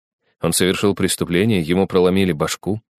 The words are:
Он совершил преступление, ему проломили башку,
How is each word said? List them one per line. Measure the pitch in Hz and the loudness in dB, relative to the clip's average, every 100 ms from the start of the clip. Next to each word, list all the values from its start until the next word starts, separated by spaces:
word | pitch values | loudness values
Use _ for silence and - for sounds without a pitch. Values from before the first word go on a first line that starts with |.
| _ _ _ _ | _ _ _ _
Он | 85 | -2
совершил | - 92 92 104 92 | 0 0 2 0 0
преступление, | 92 - 82 85 113 98 | -2 -2 -2 0 2 0
ему | 78 90 95 | 0 0 2
проломили | 92 90 95 92 | 2 2 2 0
башку, | 76 85 - 87 110 - | 0 -4 -6 -8 -8 -10